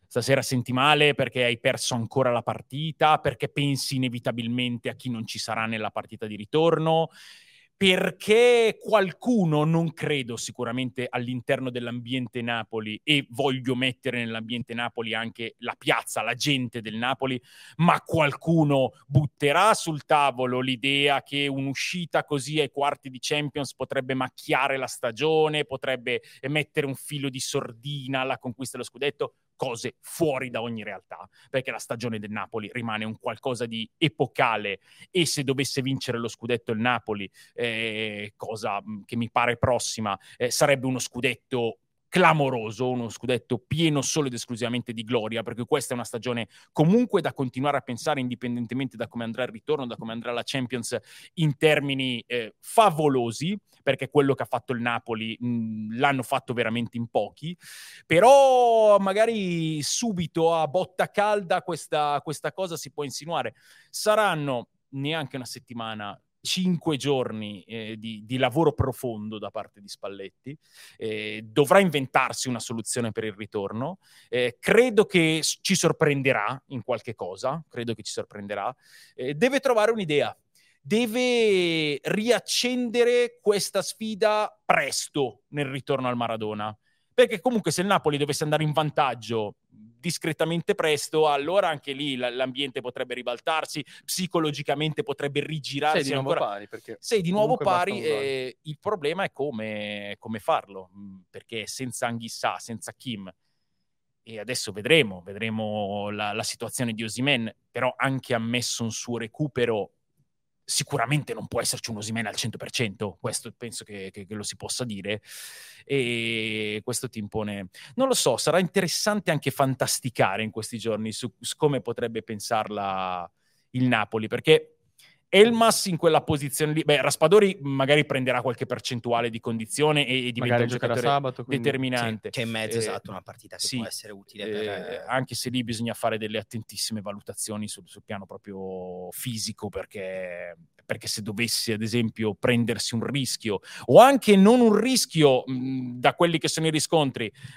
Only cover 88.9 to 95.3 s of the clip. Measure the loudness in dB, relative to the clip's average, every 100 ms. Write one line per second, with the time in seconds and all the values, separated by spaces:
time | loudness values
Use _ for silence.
88.9 | 2 0 -2 -4 -2 -2 -8 _ _ -20
89.9 | _ -6 -4 -4 0 0 0 0 0 2
90.9 | 0 0 2 4 2 2 2 2 0 -6
91.9 | -6 -4 -2 -2 -2 -4 -2 -6 -6 -8
92.9 | -8 -8 -6 -6 -4 -2 -2 -2 -8 -10
93.9 | -16 -10 -6 -2 0 0 -2 -4 -2 -2
94.9 | -2 -6 -4 -4